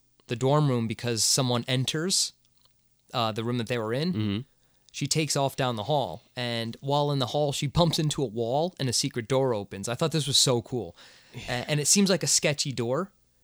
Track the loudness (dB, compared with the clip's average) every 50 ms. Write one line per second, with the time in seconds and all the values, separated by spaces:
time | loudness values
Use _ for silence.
0 | _ _ _ _ _ -6 -4 0 2 4 4 4 4 4 2 2 0 -2 -4 -4
1 | -4 -4 -2 0 2 2 2 2 2 2 0 0 0 0 0 0 0 0 -2 -2
2 | -2 0 0 0 0 -2 -4 _ _ _ _ _ _ _ _ _ _ _ _ _
3 | _ _ -2 -2 0 0 0 -2 -2 -2 -2 -2 -2 -2 -2 -2 -2 -2 -2 -2
4 | -2 -2 -2 0 0 0 0 -2 -4 -8 _ _ _ _ _ _ _ _ -8 -8
5 | -6 -2 0 -2 0 0 0 0 0 0 0 -2 -2 -2 -2 -4 -2 0 0 0
6 | 0 -2 -6 -10 -14 _ _ -6 -6 -4 -4 -4 -4 -6 -8 -8 -4 -2 0 0
7 | 2 0 0 0 -2 -2 0 0 0 0 0 -2 -4 0 2 4 4 4 4 2
8 | 0 0 0 -2 -4 -4 -2 -2 -2 0 0 0 0 -2 -2 -2 -2 0 0 0
9 | -2 -2 -2 -4 -2 0 2 2 2 2 2 0 -4 -6 -8 -8 -6 -6 -4 -2
10 | -2 0 0 0 0 2 4 4 4 4 4 2 0 -2 -4 -6 -6 -6 -10 -16
11 | -20 -20 -20 -20 -20 _ -16 -14 -8 -6 -6 -6 -2 -2 0 0 2 4 4 6
12 | 6 6 4 2 2 2 2 2 2 2 2 0 -2 -2 -2 -2 -2 0 0 -2
13 | -2 -4 -8 _ _ _ _ _